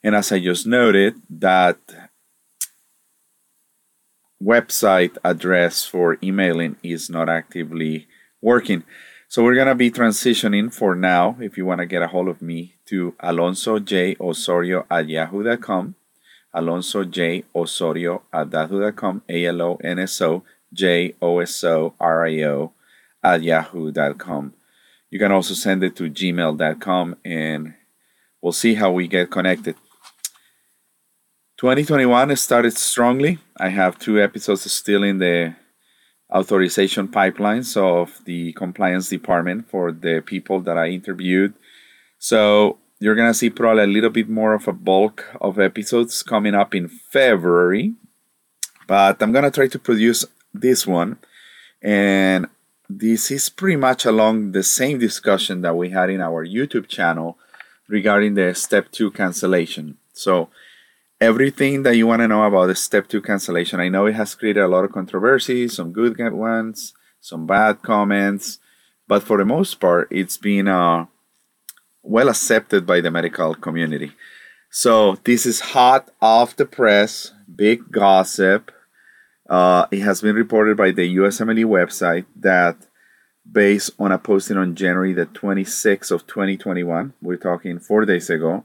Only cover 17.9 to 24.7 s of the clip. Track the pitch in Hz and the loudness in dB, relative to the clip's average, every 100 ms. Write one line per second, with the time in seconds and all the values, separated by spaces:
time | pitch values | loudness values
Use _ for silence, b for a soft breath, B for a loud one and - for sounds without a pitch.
17.9 | 80 85 90 _ 80 73 80 78 98 104 | -4 -4 -6 _ -8 -6 -6 -4 -2 -4
18.9 | 104 101 95 - 87 87 85 85 87 82 | -4 -8 -8 -8 -4 -4 -2 -4 -4 -6
19.9 | 90 92 - 85 85 b b b - 92 | -6 -6 -2 -2 -2 b b b -2 0
20.9 | 87 90 - 87 87 87 - 87 80 82 | 2 -2 -4 -2 -2 -2 -4 -2 0 -2
21.9 | _ 85 82 82 78 76 71 78 b b | _ -2 0 -2 -2 -2 -4 -6 b b
22.9 | b b b 92 87 82 82 80 87 78 | b b b 0 0 2 0 -2 -10 -8
23.9 | 76 71 73 - 76 71 _ _ | -4 -4 -4 -10 -10 -10 _ _